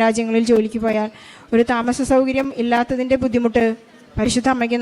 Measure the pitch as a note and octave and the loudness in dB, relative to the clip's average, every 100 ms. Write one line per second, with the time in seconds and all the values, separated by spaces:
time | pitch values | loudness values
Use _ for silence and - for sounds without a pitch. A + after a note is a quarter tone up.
0 | A3+ A3 A3+ A3+ A#3 A3+ A3 A3+ A3+ G#3+ | 0 0 0 0 2 2 0 -2 -2 -2
1 | G#3+ - - - - A3+ A#3 A#3+ A#3+ B3 | -4 -8 -20 -20 -2 0 2 0 -2 -2
2 | C4 C4 C4 C4 C4+ B3 A#3+ A#3+ B3 C4 | 2 2 2 0 -4 -4 0 0 0 -2
3 | B3+ C4 B3+ A#3+ A#3+ A#3 A3+ A3+ - - | 0 0 0 0 0 2 0 -2 -10 -20
4 | - - A#3 A#3+ C4 B3+ A#3 A#3+ | -12 -4 -2 0 0 0 0 -2